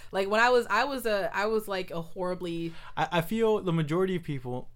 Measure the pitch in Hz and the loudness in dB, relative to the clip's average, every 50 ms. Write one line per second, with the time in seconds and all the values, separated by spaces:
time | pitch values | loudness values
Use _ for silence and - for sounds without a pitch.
0 | - - - 185 196 196 208 214 233 247 254 247 233 - 196 220 254 285 277 254 | -12 -6 -2 -2 0 2 4 6 6 6 6 4 4 4 2 2 2 0 -2 -2
1 | 220 226 208 202 185 160 - 196 202 220 226 220 214 - 196 185 185 - 143 170 | -2 0 0 0 0 -2 -2 -2 -2 0 0 -2 -2 -2 -4 -4 -4 -4 -6 -6
2 | 165 165 - 190 180 180 180 175 180 175 170 170 165 165 165 - - - - - | -6 -6 -6 -6 -4 -4 -4 -4 -4 -6 -4 -4 -4 -6 -6 -8 -12 -8 -4 -2
3 | 160 - 180 175 160 165 220 226 226 220 214 202 - 185 165 165 160 139 156 180 | -2 2 2 0 0 2 2 2 4 4 4 2 2 2 2 2 2 2 2 2
4 | 190 190 185 175 165 - 147 127 123 123 123 127 - - - | 2 2 0 -2 -2 -4 -6 -4 -4 -4 -6 -6 -6 -8 -12